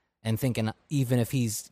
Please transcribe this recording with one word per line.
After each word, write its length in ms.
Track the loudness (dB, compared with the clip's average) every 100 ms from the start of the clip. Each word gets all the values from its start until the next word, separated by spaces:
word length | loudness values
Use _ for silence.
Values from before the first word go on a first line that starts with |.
| _ _
and 160 | -2 0
thinking, 320 | 0 0 -2 -4 -2
even 300 | 0 2 2
if 100 | 2
he's 420 | 0 0 -4 -10